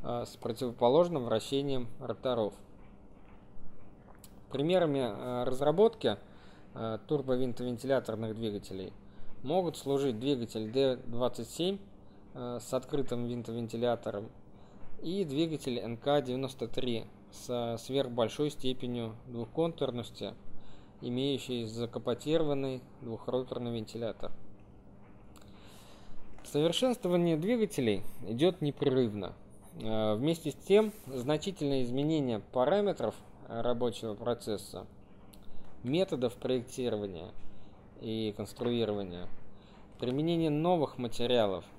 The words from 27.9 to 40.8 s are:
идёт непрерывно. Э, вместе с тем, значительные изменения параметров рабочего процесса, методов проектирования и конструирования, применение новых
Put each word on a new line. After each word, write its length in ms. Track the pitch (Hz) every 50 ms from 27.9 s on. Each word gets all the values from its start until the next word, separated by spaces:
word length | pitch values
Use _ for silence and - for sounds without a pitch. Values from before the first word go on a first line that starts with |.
| 101 98 - - - - -
идёт 340 | 90 113 117 151 185 180 -
непрерывно. 720 | 156 147 135 - 143 139 127 131 127 110 101 104 95 - - - - - - - - - - 165
Э, 340 | - 110 110 110 110 107 107
вместе 360 | 107 131 156 170 165 - 151
с 40 | 131
тем, 380 | - - - 190 208 220 214 - - -
значительные 800 | 131 131 127 120 135 151 156 - 196 180 - 151 143 139 135 127
изменения 560 | 120 123 135 143 151 160 156 139 127 117 104 101 -
параметров 600 | - 123 127 139 180 202 208 202 165 - 120 110 - - - - - - -
рабочего 680 | - 117 117 117 120 120 117 123 120 110 - - 113 104
процесса, 720 | 101 117 120 117 113 - - 107 95 - - - 92 92 - - - - - - - - - - - - - - - - - - - -
методов 500 | 120 139 170 190 185 165 131 123 120 -
проектирования 920 | - - 127 127 127 113 117 - - 127 120 110 104 104 98 92 80 82 - - - - - - - - - - - - - - -
и 320 | - 113 110 110 110 107 104
конструирования, 920 | - 107 101 - - 123 120 120 120 113 104 104 104 101 92 87 87 90 - - - - - - - - - - - - - - -
применение 500 | - 120 123 143 156 165 170 165 165 156
новых 480 | 147 147 160 175 180 170